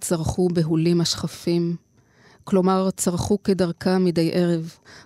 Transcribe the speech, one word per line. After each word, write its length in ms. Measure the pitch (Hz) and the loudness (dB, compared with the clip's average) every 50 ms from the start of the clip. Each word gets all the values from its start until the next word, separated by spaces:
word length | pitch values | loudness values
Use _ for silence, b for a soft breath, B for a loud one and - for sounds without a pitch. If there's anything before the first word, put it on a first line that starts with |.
צרחו 480 | - - 185 160 160 - - - 180 180 | -4 -4 -4 -4 -2 -4 -2 0 -2 0
בהולים 520 | 170 175 160 156 165 160 160 175 175 170 | 0 0 0 0 0 0 2 2 2 2
השכפים, 760 | 170 - - - - 160 - - - 175 170 170 170 170 170 - _ _ b b b b b b b b b b b | 0 0 -2 -4 -6 -8 -10 -8 -4 -2 -2 0 0 -2 -4 -6 _ _ b b b b b b b b b b b
כלומר, 460 | - 202 190 180 190 190 185 190 190 | 0 2 2 4 4 2 2 2 0
צרחו 520 | - - - 185 175 175 - - 208 196 | -2 -2 -2 -2 -2 -2 0 0 -2 0
כדרכה 560 | - - 190 175 185 170 170 - - 190 185 190 | 0 0 0 0 0 -2 -2 -2 -2 0 2 2
מדי 320 | 185 180 160 170 165 165 | 2 2 2 2 0 0
ערב, 420 | - 180 175 175 170 165 160 165 - B B B B B B | 2 0 2 2 0 -2 -4 -8 -14 B B B B B B